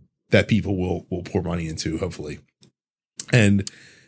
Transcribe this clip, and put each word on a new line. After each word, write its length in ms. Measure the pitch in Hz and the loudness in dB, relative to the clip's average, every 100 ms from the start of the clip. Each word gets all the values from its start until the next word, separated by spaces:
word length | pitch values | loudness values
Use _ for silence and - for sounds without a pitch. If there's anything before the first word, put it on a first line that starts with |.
| _ _ _ | _ _ _
that 180 | 117 - | 2 4
people 300 | 110 87 95 | 0 0 -2
will, 300 | 90 90 - | -2 -4 -6
will 140 | 90 | -8
pour 180 | 87 92 | -4 -4
money 260 | 87 85 80 | -2 -4 -6
into, 300 | 78 85 80 | -6 -6 -4
hopefully. 420 | 92 85 76 69 _ _ - _ _ _ _ - - | -6 -8 -12 -14 _ _ -20 _ _ _ _ -10 2
And 360 | 123 101 101 - - - - | 4 6 4 0 -12 -20 -20